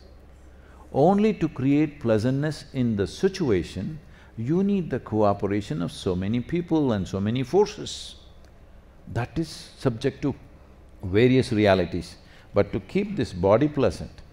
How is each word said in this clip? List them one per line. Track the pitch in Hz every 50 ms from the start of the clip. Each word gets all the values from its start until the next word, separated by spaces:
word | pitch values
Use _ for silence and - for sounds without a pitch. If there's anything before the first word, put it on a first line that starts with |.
| - - - - - - - - - - - - - - - - - - -
Only | 131 143 175 202 202 208 220 202
to | - 170 151
create | - - 123 139 143 147 156 151 151 -
pleasantness | - 117 110 107 101 127 135 139 147 156 151 - - - -
in | 135 123 117 110
the | 98 95
situation, | 87 - - - 196 190 - 175 127 101 87 76 - - 92 104 156 156 151 - - - - - - -
you | 113 113 127 165 185 196
need | 202 202 196 165 135
the | 135 113
cooperation | - - 110 107 107 101 101 101 104 95 101 107 101 - 151 165 -
of | - -
so | - - 98 90
many | 90 92 101 117 123
people | 120 - 165 175 175 - 160 156 147 131 110
and | 101 87
so | - - 98
many | 98 104 117 131 131
forces. | - - 196 208 - - - 139 - - - - - - - - - - - - - - - - - - - - - - - - - -
That | 117 123 - - 160
is | 165 156 - - - - -
subject | - - 135 117 113 - 135 - - -
to | 139 - - - - - - - - - - - - - - -
various | 92 90 107 123 127 127 131 - - 110
realities. | 104 107 101 95 92 87 85 90 87 82 - - - - - - - - - -
But | 202 196 196 -
to | -
keep | - - - 185 208 214 196
this | 151 131 - -
body | 90 87 95 104 120 151 151
pleasant, | - 139 127 98 82 - 80 - - - - -